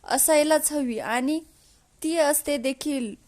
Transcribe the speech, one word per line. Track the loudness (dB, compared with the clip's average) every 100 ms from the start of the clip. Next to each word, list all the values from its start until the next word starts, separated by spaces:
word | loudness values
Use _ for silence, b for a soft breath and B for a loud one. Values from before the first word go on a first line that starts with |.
असायलाच | -2 0 4 4 4 2 2
हवी | -2 -4 -4
आणि | -4 -2 -2 -4 -6 b b b b _
ती | -4 2
असते | 2 2 -2 -2
देखील | -4 -4 -6 -4 -6 -10